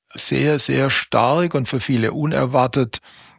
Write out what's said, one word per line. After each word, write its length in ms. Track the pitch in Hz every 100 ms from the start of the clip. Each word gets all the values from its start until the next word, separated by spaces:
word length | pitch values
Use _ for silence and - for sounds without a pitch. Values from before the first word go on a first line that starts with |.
| _ -
sehr, 440 | - 135 143 147
sehr 300 | - 131 135
stark 640 | - - 117 120 160 175 147
und 120 | 120
für 140 | 127
viele 320 | - 123 110
unerwartet 840 | - 151 139 131 131 127 139 120 - - - -